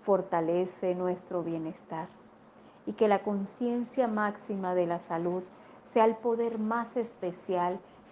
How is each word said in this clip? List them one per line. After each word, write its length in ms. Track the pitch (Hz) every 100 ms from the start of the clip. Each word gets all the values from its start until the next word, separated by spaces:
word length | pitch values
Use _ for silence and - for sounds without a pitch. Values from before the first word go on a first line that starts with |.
fortalece 880 | - 185 185 170 165 175 185 - 185
nuestro 480 | 180 180 180 - 180
bienestar 680 | 165 165 160 - - 160 175 - - - - - - - -
y 60 |
que 160 | 208 220
la 140 | 196
conciencia 840 | 214 202 196 - 240 240 233 262 240
máxima 680 | 214 208 208 - 196 185
de 120 | 180 175
la 140 | 170
salud 420 | - 165 175 180 180 - - -
sea 200 | - 247
el 120 | 220 226
poder 420 | 240 226 233 226
más 380 | 214 233 226 254
especial 840 | 226 - 180 180 - 180 175 185 - - -